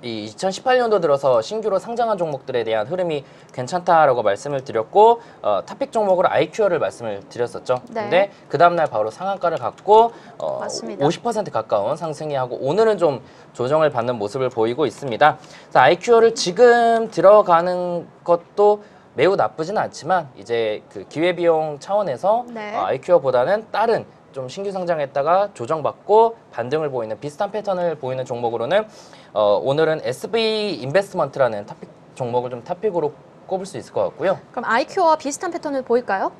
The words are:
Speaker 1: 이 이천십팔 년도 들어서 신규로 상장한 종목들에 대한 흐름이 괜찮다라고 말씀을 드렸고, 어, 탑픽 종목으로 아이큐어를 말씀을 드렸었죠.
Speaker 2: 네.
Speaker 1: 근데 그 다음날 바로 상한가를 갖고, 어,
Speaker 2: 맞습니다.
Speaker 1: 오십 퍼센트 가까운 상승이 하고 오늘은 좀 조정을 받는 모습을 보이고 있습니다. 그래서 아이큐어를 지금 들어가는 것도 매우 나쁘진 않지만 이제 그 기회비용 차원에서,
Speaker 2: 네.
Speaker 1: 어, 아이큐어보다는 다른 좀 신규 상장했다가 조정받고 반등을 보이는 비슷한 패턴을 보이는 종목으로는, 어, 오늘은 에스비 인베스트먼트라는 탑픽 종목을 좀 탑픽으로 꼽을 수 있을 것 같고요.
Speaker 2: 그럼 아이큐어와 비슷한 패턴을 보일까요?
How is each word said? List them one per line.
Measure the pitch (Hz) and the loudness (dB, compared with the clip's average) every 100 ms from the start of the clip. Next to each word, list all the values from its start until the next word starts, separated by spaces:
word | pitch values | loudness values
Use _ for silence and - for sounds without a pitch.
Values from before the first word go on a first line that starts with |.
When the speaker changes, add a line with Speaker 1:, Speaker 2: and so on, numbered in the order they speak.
Speaker 1:
이 | 123 110 | -8 -10
이천십팔 | 107 107 190 190 - 254 | -10 -6 -6 -4 0 2
년도 | 240 208 | 2 2
들어서 | 170 139 139 123 | 2 2 4 2
신규로 | - 214 214 190 | 0 -4 -2 -2
상장한 | 175 233 233 202 | -4 -4 -2 -2
종목들에 | 170 139 - 123 | -4 -6 -6 -4
대한 | 110 110 107 | 0 -2 -2
흐름이 | 180 175 151 139 - - | -4 -2 -4 -8 -20 -18
괜찮다라고 | - 127 180 175 165 151 123 | -10 -6 -4 2 6 6 4
말씀을 | 107 101 143 143 | 2 0 -4 -6
드렸고, | 127 113 110 190 220 233 - - | -4 -4 0 6 6 6 -2 -8
어, | - 101 | -2 -2
탑픽 | - - 269 | -4 -8 -4
종목으로 | 233 208 180 - | -2 2 2 2
아이큐어를 | 107 160 - 202 165 | 2 0 0 0 0
말씀을 | 98 - 117 101 - | -4 -6 -10 -10 -12
드렸었죠. | 110 117 95 - 127 - | -6 -6 -6 -4 -4 -4
Speaker 2:
네. | 226 | -8
Speaker 1:
근데 | 208 175 196 - - | 0 2 2 -4 -8
그 | 143 | 2
다음날 | 170 175 147 | 4 4 -2
바로 | 110 107 | 0 -4
상한가를 | - 185 196 175 160 | -4 -6 -2 -2 -2
갖고, | 117 - - 214 233 - - - | -6 -8 4 4 4 0 -20 -10
어, | 156 135 | -8 -6
Speaker 2:
맞습니다. | 208 - 233 202 143 | -8 -10 -12 -2 -2
Speaker 1:
오십 | 170 | -2
퍼센트 | 240 220 180 | -4 -6 -4
가까운 | 113 110 107 101 147 | -6 -2 -2 -2 -4
상승이 | 165 147 156 | -6 -8 -6
하고 | 139 127 120 | -4 -4 -4
오늘은 | 131 175 226 208 | -4 0 2 2
좀 | 165 123 - - - | 0 0 -8 -20 -20
조정을 | - 123 151 156 | -6 0 2 2
받는 | 120 117 123 | 0 -2 -2
모습을 | 101 135 127 | -4 -4 -4
보이고 | 120 110 123 | 0 -2 0
있습니다. | 143 - 139 110 147 143 | -2 -4 -8 2 2 2
그래서 | - - - 156 | -12 -20 -2 4
아이큐어를 | 131 175 - 233 226 | 4 4 4 4 4
지금 | 226 - 180 247 240 233 226 226 | 2 -4 4 6 6 4 2 -2
들어가는 | 190 175 214 202 165 180 180 180 175 147 - | 4 6 8 6 4 2 -2 -4 -6 -8 -16
것도 | - 170 - - 208 208 208 - _ | 0 0 0 2 4 4 -4 -20 _
매우 | - 156 190 | 0 0 2
나쁘진 | 110 - 160 208 | -2 -2 -6 -4
않지만 | 117 - 143 185 147 - | -4 -6 -2 -2 -4 -16
이제 | 98 117 110 107 - | -6 -2 -2 -4 -10
그 | 104 92 | -18 -12
기회비용 | 139 175 170 170 160 156 147 | -4 -2 0 2 2 0 -8
차원에서, | - 202 190 123 185 226 240 | -4 -4 -2 -4 0 -2 -2
Speaker 2:
네. | 226 208 214 | -12 -10 -6
Speaker 1:
어, | |
아이큐어보다는 | 95 127 - 175 135 123 131 208 214 | -4 -4 2 2 4 2 2 0 -2
다른 | 190 226 202 104 - _ | -2 0 0 -4 -18 _
좀 | - 127 | -14 -12
신규 | 190 202 | -10 -8
상장했다가 | 190 175 165 139 139 143 185 202 | -6 -4 -4 -2 -2 2 2 0
조정받고 | - 120 160 127 - - 214 226 226 _ | -6 -6 -2 -4 -6 2 4 4 0 _
반등을 | - 120 151 156 | -8 -4 -2 -2
보이는 | 127 110 107 | -4 -6 -8
비슷한 | 143 143 202 | -10 -6 -6
패턴을 | 214 202 180 175 156 | -6 -4 -2 -2 -4
보이는 | 131 131 | -6 -8
종목으로는, | 127 120 120 113 117 190 214 - - - - | -6 -4 -4 -4 0 0 -2 -12 -20 -20 -8
어, | - 104 101 | 0 2 4
오늘은 | 101 143 156 156 | 2 0 2 0
에스비 | 113 131 202 226 220 220 208 | -4 -6 -4 -2 -2 -2 -4
인베스트먼트라는 | 143 127 160 196 180 143 139 127 107 104 | -6 -2 -2 -2 -4 -4 0 -2 -2 -10
탑픽 | 165 - - - | -16 -20 -20 -20
종목을 | - 123 123 123 | -10 -4 -4 -4
좀 | 120 | -10
탑픽으로 | 113 180 214 175 151 147 - - - | -10 -6 -4 -2 -4 -6 -20 -20 -8
꼽을 | 185 185 | -8 -8
수 | 127 | -12
있을 | 98 | -8
것 | - | -4
같고요. | 92 - 170 165 - | -4 -2 -4 -4 -6
Speaker 2:
그럼 | - | -10
아이큐어와 | 226 226 302 - 339 311 | -2 -2 -2 0 2 2
비슷한 | 269 285 370 | -2 -8 -8
패턴을 | 339 311 277 | -8 -6 -6
보일까요? | 254 240 247 190 277 - | -2 -2 0 -4 -4 -8